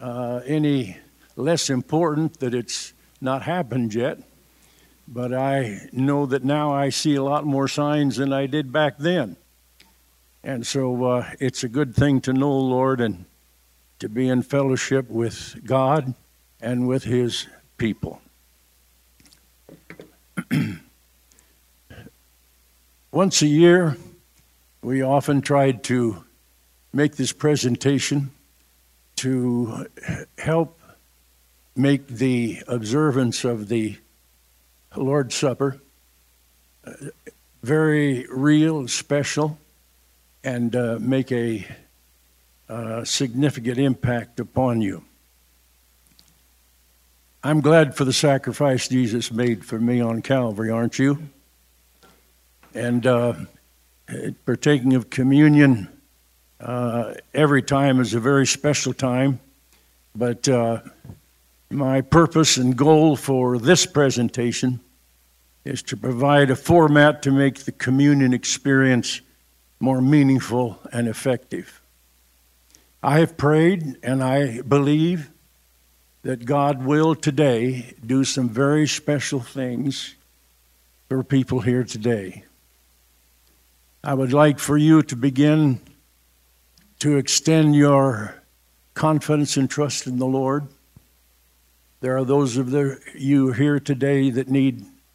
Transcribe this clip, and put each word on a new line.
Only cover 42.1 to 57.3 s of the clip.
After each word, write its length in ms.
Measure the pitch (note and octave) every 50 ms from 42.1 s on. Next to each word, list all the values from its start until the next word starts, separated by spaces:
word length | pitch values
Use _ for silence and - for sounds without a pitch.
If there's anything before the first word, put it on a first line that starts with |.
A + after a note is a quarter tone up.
| _ _ _ _ _ _ _ _ _ _ _ -
uh, 360 | A2+ A#2 A#2 A2+ A2 A#2 -
significant 760 | - - - C#3 B2 A2+ C3 D3+ C#3+ - B2 A2+ B2 B2 B2+
impact 600 | C#3 C3+ B2+ - - B2 A#2+ A#2 G#2+ - _ -
upon 420 | A2 - - C3 C3 B2+ A#2+ A2+
you. 220 | G#2+ F#2+ F#2 E2 - _ _ _ _ _ _ _ _ _ _ _ _ _ _ _ _ _ _ _ _ _ _ _ _ _ _ _ _ _ _ _ _ _ _ _ _ _ _ _ _ _ _ _ _ _ _ _
I'm 180 | - C#3 D#3 D3+
glad 340 | C3+ D3 D#3+ E3 D#3 C3+ A#2
for 100 | - C#3
the 80 | C3
sacrifice 760 | C3 - - C#3+ C3+ C3 - B2 A#2 - D3 C#3 C3 B2 - -
Jesus 420 | C3 B2+ B2+ G#2+ A2 A#2+ A2+ -
made 340 | A2+ A2+ B2 A#2+ A2+ F#2 -
for 140 | - A#2 A2
me 220 | A#2 A#2+ B2 B2
on 220 | A#2 A#2 A#2 A2+
Calvary, 480 | - - C3+ C3 B2 A#2 G#2+ G#2 A2+ A2
aren't 280 | A2+ A2+ A#2 A2+ - -
you? 200 | C3 C#3 C#3+ D#3 D#3 C#3+ - _ _ _ _ _ _ _ _ _ _ _ _ _ _ _ _ _ _ _ _ _ _ _ _ _ _ _ -
And, 320 | A2+ A#2+ A#2+ B2 A#2+ A2+
uh, 280 | B2+ B2 A#2+ A#2+ A#2+ A2 - - - _ _ _ _ _ _ _ _ _ _ _ - - - - - G2+ - _
partaking 480 | - A#2+ - - D3+ D3 C3 A#2+ C3+ C3
of 160 | B2+ G#2 -
communion, 800 | - C3+ B2+ C3+ C#3 D3 D3+ D3+ D3 D3 C#3+ C#3 B2 G#2 F#2 - - _ _ _ _ _ _ _ _ _ _ _ _ -
uh, 540 | - - B2 B2 B2 A#2+ A2+ A#2+ A2+ G#2+ G2+ - - _